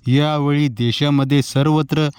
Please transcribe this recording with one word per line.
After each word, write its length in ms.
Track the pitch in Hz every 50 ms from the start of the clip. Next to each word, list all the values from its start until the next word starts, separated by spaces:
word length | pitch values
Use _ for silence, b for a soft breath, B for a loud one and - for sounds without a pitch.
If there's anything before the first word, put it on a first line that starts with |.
| B 120
यावेळी 600 | 127 139 147 151 151 147 143 143 143 147 151 139
देशामध्ये 760 | 113 107 120 120 113 - 147 143 143 139 135 131 143 143
सर्वत्र 680 | 127 - - 135 139 156 151 156 147 - 156 156 156 143 -